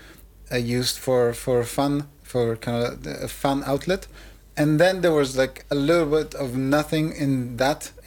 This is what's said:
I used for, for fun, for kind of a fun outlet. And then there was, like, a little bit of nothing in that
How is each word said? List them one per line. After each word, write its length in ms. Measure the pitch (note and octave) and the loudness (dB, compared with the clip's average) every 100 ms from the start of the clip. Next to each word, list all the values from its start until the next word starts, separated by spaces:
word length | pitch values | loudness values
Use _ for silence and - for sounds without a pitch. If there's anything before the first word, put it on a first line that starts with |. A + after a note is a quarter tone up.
| - - - - - | -20 -20 -20 -20 -6
I 60 | B2+ | -4
used 400 | A#2+ B2 B2 - | 0 0 -2 -4
for, 340 | - B2+ A#2+ | 0 2 2
for 280 | A#2 - B2 | 0 0 0
fun, 440 | A2+ - C#3+ C#3+ D3 - | 0 0 0 -2 -6 -14
for 340 | - B2 A#2 A2+ | -6 -2 0 -2
kind 260 | - A#2+ | -4 -2
of 240 | A#2+ - C#3 | -2 -6 -10
a 220 | - B2+ | -10 -10
fun 340 | - C#3 C#3 | -2 0 0
outlet. 440 | C3+ C#3 - F#3+ - - - - - - | 0 -2 -2 -4 -6 -20 -20 -20 -8 0
And 240 | D3+ D3+ | 2 6
then 220 | F3+ F#3+ | 4 4
there 100 | F3 | 2
was, 240 | D3+ C3+ C3 | 2 2 2
like, 280 | B2+ - - | 0 -2 -4
a 60 | C#3+ | 0
little 300 | C#3 E3+ D3+ | 2 2 2
bit 280 | D#3 C#3+ | 0 -2
of 220 | - C3+ B2 | -6 -6 -2
nothing 560 | C3+ D3 D3+ D#3+ D#3 | 0 0 2 0 0
in 460 | - C#3+ C3 B2 A#2+ | -2 -2 0 -2 -2
that 340 | C3 D3+ - - | 0 -2 -6 -8